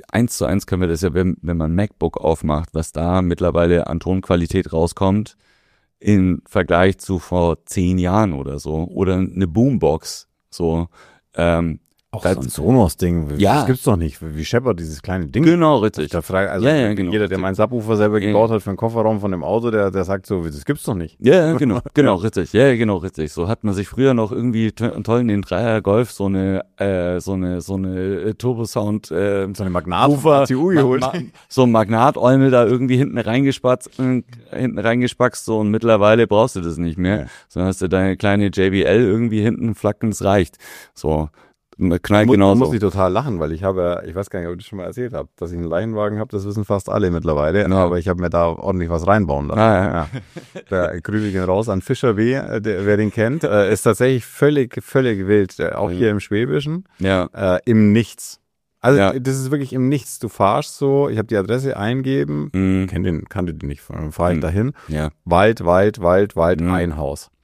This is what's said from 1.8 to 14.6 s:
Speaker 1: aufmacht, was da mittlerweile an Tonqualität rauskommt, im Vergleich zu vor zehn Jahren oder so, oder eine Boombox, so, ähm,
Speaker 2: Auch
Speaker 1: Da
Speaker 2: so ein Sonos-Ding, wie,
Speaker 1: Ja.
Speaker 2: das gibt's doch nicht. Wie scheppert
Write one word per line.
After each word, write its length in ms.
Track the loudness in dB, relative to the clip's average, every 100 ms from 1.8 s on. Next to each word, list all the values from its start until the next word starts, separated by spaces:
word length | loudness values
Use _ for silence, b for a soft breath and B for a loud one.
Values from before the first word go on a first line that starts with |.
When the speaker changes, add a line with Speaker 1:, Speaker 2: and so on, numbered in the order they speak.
| -2 -2 -4 -2
Speaker 1:
aufmacht, 520 | -2 0 0 -2 -4
was 200 | -6 -6
da 280 | -4 0 0
mittlerweile 680 | 0 0 0 2 2 2 0
an 120 | -4
Tonqualität 720 | -2 -4 0 0 0 -2 -2
rauskommt, 640 | 0 -2 0 0 0 -2 _ _ _ _ _ _ _
im 440 | 2 4 4 0 -2
Vergleich 520 | -2 2 4 4 2
zu 200 | -4 -6
vor 480 | -2 0 0 0 -4
zehn 320 | -2 0 0
Jahren 340 | 0 0 0
oder 260 | -2 -8 -10
so, 260 | -6 -6
oder 320 | -4 -2 0 0
eine 320 | -2 -2 -2
Boombox, 800 | 2 2 2 2 0 -4 -16 -18 _ _
so, 400 | -6 -2 -2 -4 b b b _
ähm, 460 | -2 0 2 -2 -6 _ _ _
Speaker 2:
Auch 80 | -6
Speaker 1:
Da 120 | -2
Speaker 2:
so 60 | -2
ein 60 | -4
Sonos-Ding, 800 | -4 2 4 4 2 -2 0 -2
wie, 140 | 0
Speaker 1:
Ja. 120 | 2 2
Speaker 2:
das 100 | 0
gibt's 160 | 0
doch 140 | 0 0
nicht. 220 | 0 -6
Wie 220 | -10 -8
scheppert 340 | -2 -2